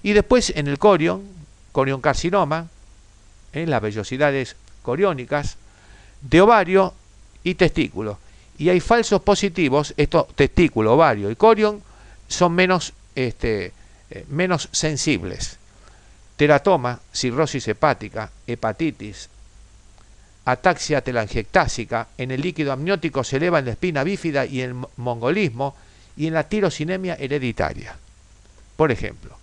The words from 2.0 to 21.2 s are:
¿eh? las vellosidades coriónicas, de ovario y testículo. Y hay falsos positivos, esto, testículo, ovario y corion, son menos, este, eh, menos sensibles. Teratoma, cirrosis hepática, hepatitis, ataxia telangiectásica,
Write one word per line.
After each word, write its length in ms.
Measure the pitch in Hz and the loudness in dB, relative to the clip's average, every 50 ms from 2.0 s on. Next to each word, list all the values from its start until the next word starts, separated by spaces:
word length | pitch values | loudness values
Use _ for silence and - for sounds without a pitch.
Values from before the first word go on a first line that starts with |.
| 123 156 131 - - 175 180 202 175 139 156 165 170 170 - - - - - - _ - _ _ - - _ - - - | 0 0 0 0 -2 0 0 0 0 0 -2 -6 -6 -12 -18 -20 -20 -20 -20 -20 _ -20 _ _ -20 -20 _ -20 -20 -12
¿eh? 140 | - 143 170 | -8 -6 -2
las 160 | 165 143 113 | -2 -2 0
vellosidades 720 | 104 107 104 110 101 - 127 131 147 147 139 135 127 - - - - - - - | -2 -2 -4 -6 -8 -6 -2 0 0 0 0 -2 -4 -6 -10 -20 -20 -20 -20 -12
coriónicas, 760 | - - 123 151 202 196 165 131 123 120 143 147 143 - - - - - _ _ _ - - - - - - - | -6 -6 -2 0 0 -2 -2 -6 -6 -6 -4 -4 -4 -6 -8 -10 -20 -20 _ _ _ -20 -20 -20 -20 -20 -20 -20
de 200 | 139 123 131 165 | -4 2 6 6
ovario 540 | 190 220 240 214 185 170 185 190 190 180 - - _ - _ - - - - - | 8 8 6 6 4 4 2 2 2 2 -2 -14 _ -20 _ -20 -20 -20 -20 -6
y 120 | - 175 180 | -6 -6 0
testículo. 640 | - 185 160 - 170 135 92 - 92 110 107 101 - - - - - - - - - | 2 2 2 2 0 -2 -2 -4 -6 -6 -6 -8 -10 -16 -20 -20 -20 -20 -20 -12 -2
Y 100 | 143 175 | 0 2
hay 120 | 180 175 | 2 2
falsos 420 | - - 233 240 220 - 214 175 | 4 4 2 2 4 2 0 2
positivos, 720 | - - 202 - - 196 165 185 170 135 127 147 147 - - | 4 2 2 2 0 -4 0 0 0 2 2 0 0 -2 0
esto, 320 | - 147 - - 170 - - - | -2 0 2 2 0 0 0 2
testículo, 600 | - 143 127 - - 175 131 - 113 110 107 120 | 2 2 2 4 2 2 4 2 0 2 4 6
ovario 360 | 147 165 147 117 104 101 101 | 6 6 4 2 0 -2 -6
y 60 | 117 | 0
corion, 460 | _ 208 226 226 208 214 214 208 208 - - - - - - - - - - | _ 6 6 6 6 2 0 -2 -4 -14 -20 -20 -20 -20 -20 -20 -20 -14 -12
son 240 | - - 175 175 | 0 0 2 2
menos, 400 | 170 180 185 180 185 170 - - - - - - - | 4 2 2 2 2 0 -2 -8 -14 -20 -20 -12 -6
este, 580 | 139 127 120 - - - 117 110 101 90 90 - - - - - _ - _ | -4 -4 -4 -4 -4 -4 -2 -2 -4 -4 -8 -12 -18 -20 -20 -20 _ -20 _
eh, 140 | - 95 - - | -18 -18 -14 -8
menos 400 | 135 156 180 180 180 147 - - | -4 -2 0 0 0 -2 -2 -6
sensibles. 840 | - - - 156 151 135 - 160 139 90 87 92 - - - - - - - - _ - - - - - _ - - - - - _ | -6 -4 -2 -2 -4 -2 0 0 0 0 -2 -8 -8 -8 -10 -10 -10 -16 -20 -20 _ -20 -20 -20 -20 -20 _ -20 -20 -20 -20 -20 _
Teratoma, 640 | - 147 147 147 139 - 202 185 147 123 123 120 113 - - | 0 4 4 4 4 4 2 2 2 0 -4 -6 -8 -14 -12
cirrosis 540 | - - - 123 117 135 160 143 - 135 - 113 | -8 -4 -4 -2 0 0 -2 -2 -2 -6 -4 -4
hepática, 600 | 104 - - 147 123 - 107 107 - 110 110 - - - - | -2 0 2 0 0 0 -6 -12 -10 -10 -10 -10 -14 -16 -10
hepatitis, 840 | - 117 - - 110 104 - 165 156 - - - 104 101 - - - - - - - _ - - - - - - - - - - - - - - _ - - - | -10 -8 -4 -4 -6 -4 -2 -4 -6 -6 -8 -14 -14 -14 -16 -20 -20 -20 -20 -20 -20 _ -20 -20 -20 -20 -20 -20 -20 -20 -20 -20 -20 -20 -20 -20 _ -20 -6 -2
ataxia 580 | 127 127 - - 185 170 - - - 151 135 | -2 -2 2 2 0 0 0 -2 -2 -2 -2
telangiectásica, 1040 | - - 123 117 | -2 -2 -4 -4